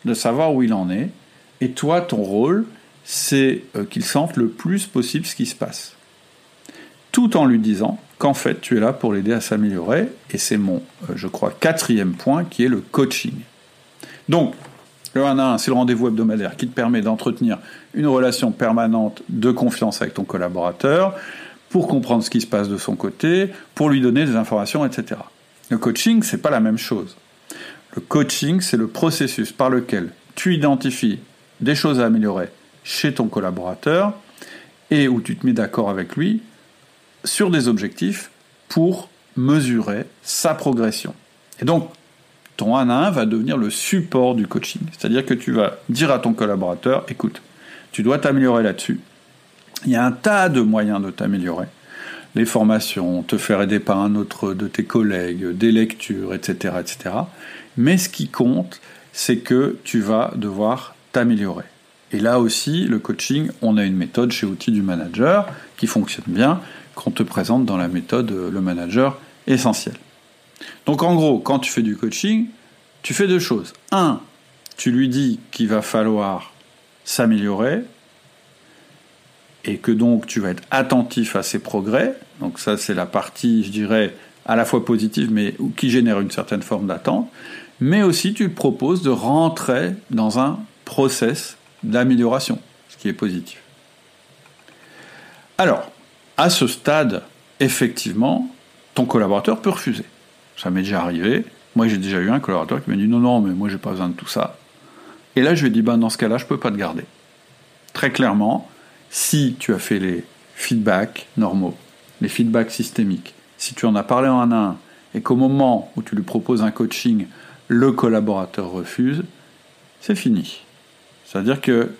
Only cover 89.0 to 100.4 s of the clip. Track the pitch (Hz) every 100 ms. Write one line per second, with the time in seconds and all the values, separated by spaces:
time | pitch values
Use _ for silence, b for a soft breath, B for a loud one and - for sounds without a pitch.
89 | 143 120 113 147 165 160 - 127 165 -
90 | - 113 110 113 135 190 - _ - -
91 | 135 135 117 147 - - _ _ 113 117
92 | 131 123 117 131 135 117 - _ _ -
93 | 104 - 104 90 - - - _ _ _
94 | _ _ _ _ - _ - B B B
95 | B B B B B - - - - -
96 | - _ _ - 170 - 123 - - 156
97 | 131 92 - - _ - 131 - 123 -
98 | - 98 131 - 254 - - _ _ -
99 | 123 120 98 101 - 110 196 - - 104
100 | - - _ _